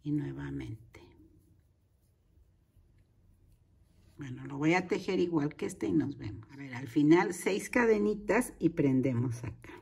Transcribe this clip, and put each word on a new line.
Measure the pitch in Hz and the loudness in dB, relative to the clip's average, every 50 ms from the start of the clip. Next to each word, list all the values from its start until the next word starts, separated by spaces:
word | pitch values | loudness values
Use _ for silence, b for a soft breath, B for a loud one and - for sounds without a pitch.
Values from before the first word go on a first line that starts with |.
Y | _ 151 | _ -2
nuevamente. | 147 147 143 139 135 139 143 139 139 139 131 117 117 - - - - - - - - - - _ _ _ _ _ _ _ _ _ _ _ _ _ _ _ _ _ _ _ _ _ _ _ _ _ _ _ _ _ _ _ _ _ _ _ _ _ _ _ _ _ _ _ _ _ _ _ _ _ _ _ _ _ _ _ _ - _ | -2 -2 -2 -4 -8 -10 -8 -8 -8 -8 -10 -10 -12 -14 -18 -20 -20 -20 -20 -20 -20 -20 -20 _ _ _ _ _ _ _ _ _ _ _ _ _ _ _ _ _ _ _ _ _ _ _ _ _ _ _ _ _ _ _ _ _ _ _ _ _ _ _ _ _ _ _ _ _ _ _ _ _ _ _ _ _ _ _ _ -20 _
Bueno, | - 147 131 127 127 131 | -14 -12 -12 -10 -12 -12
lo | 135 139 | -10 -6
voy | 139 147 156 170 | 0 2 4 4
a | 185 180 | 2 2
tejer | 180 214 185 - - 190 180 | 0 -4 -4 -2 -2 0 0
igual | 180 175 170 151 143 151 - | 0 2 2 0 0 0 -4
que | - - | -6 -8
este | - - - - | -8 -6 -4 -2
y | - 185 | 2 2
nos | 156 135 143 143 | 2 2 0 -4
vemos. | - 131 - - - - _ | -8 -10 -10 -10 -12 -16 _
A | - | -16
ver, | 139 143 135 127 | -16 -14 -12 -10
al | 120 135 | -10 -10
final | - - 156 143 151 165 175 196 202 180 | -2 2 4 6 8 6 6 6 2 -4
seis | - - 208 190 208 202 - | -2 -2 -2 -2 -2 -4 0
cadenitas | - 247 240 226 220 208 208 208 214 208 - - 185 220 254 - - - | 2 2 4 4 4 4 4 0 0 -2 0 2 2 2 2 -2 -6 -2
y | 175 160 | -2 0
prendemos | - - 147 135 131 131 123 135 123 117 123 123 113 - - | 2 2 2 4 4 4 2 2 0 0 0 -2 -4 -6 -10
acá. | 107 - - - - - - | -12 -12 -14 -18 -20 -20 -20